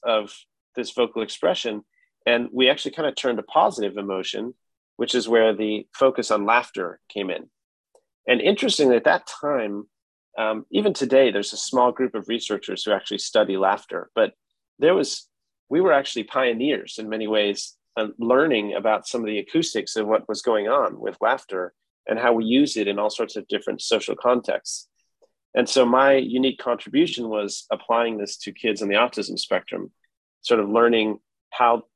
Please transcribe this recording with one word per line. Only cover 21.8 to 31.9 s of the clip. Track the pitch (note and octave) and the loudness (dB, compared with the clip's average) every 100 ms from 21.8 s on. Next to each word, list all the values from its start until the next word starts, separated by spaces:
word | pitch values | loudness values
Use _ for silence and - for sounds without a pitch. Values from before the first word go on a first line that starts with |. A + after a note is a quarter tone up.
| _ _ - | _ _ -6
and | A2+ | 0
how | A#2+ | 2
we | A#2 | 2
use | A2 B2+ C#3+ A2+ | 2 2 2 0
it | G2+ | -2
in | G2+ | -2
all | G#2+ | -2
sorts | - A2+ G#2+ | -4 -6 -8
of | - | -6
different | G#2 - G2+ | -6 -4 -8
social | - A2 - - | -2 -2 -2 -2
contexts. | B2 B2 - - - - - _ _ _ _ _ _ - | 0 0 0 -6 -6 -14 -14 _ _ _ _ _ _ -2
And | B2 | 0
so | - B2 | 2 4
my | B2+ C#3 | 4 6
unique | C3+ B2 B2 C3 - | 4 2 0 0 -2
contribution | - A#2+ - C3 E3+ A#2+ A#2 | -4 -6 -2 0 0 -2 -4
was | G#2+ G2+ - - | -4 -4 -6 -6
applying | A2+ - A#2 A#2 G#2+ | -6 0 0 0 -4
this | G2+ - | -8 -10
to | - | -12
kids | F#2+ A2+ G2+ | -6 -2 -2
on | G2+ | 0
the | G2+ | 2
autism | B2 - G2 F#2 | 2 0 -6 -6
spectrum, | - F#2 - F#2 - _ _ _ _ _ | -2 -2 -4 -10 -10 _ _ _ _ _
sort | - A#2 | 0 0
of | G2+ | 2
learning | A2+ A#2 A#2 G#2+ G#2 _ _ _ | 4 4 4 0 -4 _ _ _
how, | - A#2+ A#2+ - | 0 2 2 -2